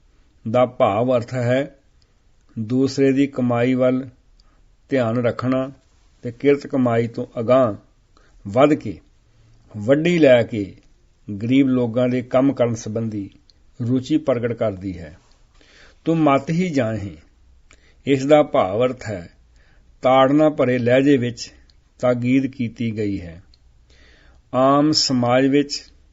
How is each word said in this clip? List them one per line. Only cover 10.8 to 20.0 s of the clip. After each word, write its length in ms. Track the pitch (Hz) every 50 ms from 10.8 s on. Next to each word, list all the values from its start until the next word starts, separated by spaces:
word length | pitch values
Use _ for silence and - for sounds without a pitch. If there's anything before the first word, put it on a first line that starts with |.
| _ _ _ _ _ _ _ _ _ - 104 98
ਗਰੀਬ 260 | 113 117 131 135 139 131
ਲੋਕਾਂ 420 | 127 127 123 113 110 123 123 123
ਦੇ 120 | 123 127
ਕੰਮ 320 | 117 123 - 127 131 139 123
ਕਰਨ 220 | - 123 120 117
ਸੰਬੰਧੀ 540 | 113 - 113 107 113 113 113 107 104 98 101 - - _ _ _ _ _ _ _ - 123 117
ਰੁਚੀ 280 | 127 131 120 - 156 147
ਪ੍ਰਗਟ 360 | - 139 127 120 113 117 117
ਕਰਦੀ 460 | - 120 110 98 90 92 98 90 87
ਹੈ। 180 | 82 76 76 - _ _ _ _ _ _ _ _ _ _ _ _ - - _ _ -
"ਤੂੰ 120 | 160 165 165
ਮਤ 320 | 156 143 139 135 - -
ਹੀ 200 | 165 170 185 180
ਜਾਹੇ", 480 | 147 135 117 110 113 104 98 98 78 76 - _ _ _ _ _ _ _ _ _ _ _ _ _ _ _ -
ਇਸ 200 | 120 139 135 131
ਦਾ 180 | 143 151 151 143
ਭਾਵ 420 | - - 139 104 90 95 110 127
ਅਰਥ 240 | 127 127 - - 113
ਹੈ 200 | 104 90 87 - _ _ _ _ _ _ _ _ _ _ _ _ _ _